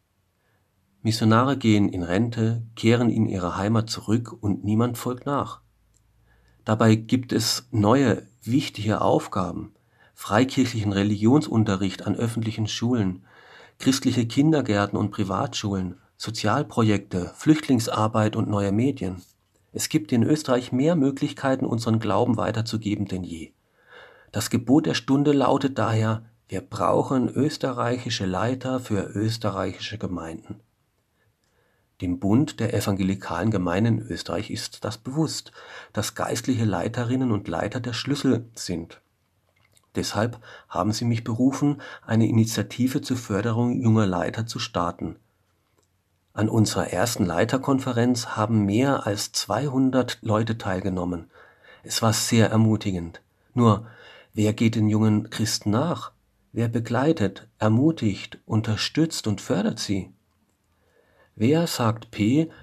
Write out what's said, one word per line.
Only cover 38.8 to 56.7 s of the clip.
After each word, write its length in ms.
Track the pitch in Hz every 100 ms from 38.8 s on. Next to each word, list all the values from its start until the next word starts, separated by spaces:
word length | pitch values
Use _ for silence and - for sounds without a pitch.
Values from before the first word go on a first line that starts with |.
| 82 - _ _ _ _ _ _ _ _ _ -
Deshalb 440 | 90 104 117 117 - - _
haben 240 | 85 101
sie 120 | 110 120
mich 180 | 117
berufen, 580 | 120 113 131 135 147 147 - - -
eine 220 | 113 113
Initiative 720 | 113 113 - - - 123 151
zur 160 | - 123
Förderung 640 | - 98 117 113 120 123
junger 240 | 113 110 101
Leiter 400 | 90 85 - 117
zu 140 | 123
starten. 560 | - 90 87 - 85 - _ _ _ _ _ _ _ _ _ _ _
An 160 | - 107
unserer 440 | 117 107 95 82
ersten 320 | 90 117 - 90
Leiterkonferenz 1040 | 82 113 135 135 135 131 117 123 120 -
haben 360 | - 107 113
mehr 440 | 101 107 139 135 110
als 240 | 104 -
zweihundert 880 | - - 101 147 131 131 131 120 -
Leute 380 | - 107 113 117
teilgenommen. 720 | 104 92 95 92 87 85 82 - - _ - -
Es 220 | - -
war 100 | 113
sehr 380 | 107 - 117 104
ermutigend. 720 | 110 110 104 104 92 85 - _ _ _ 123
Nur, 320 | 117 104 113 - - - - -
wer 180 | 104
geht 220 | 107 113 113
den 120 | 107
jungen 440 | 107 110 107 107
Christen 400 | - 107 - 104
nach? 400 | 107 165 131 - _ _ _ _ 110
Wer 120 |
begleitet, 800 | 117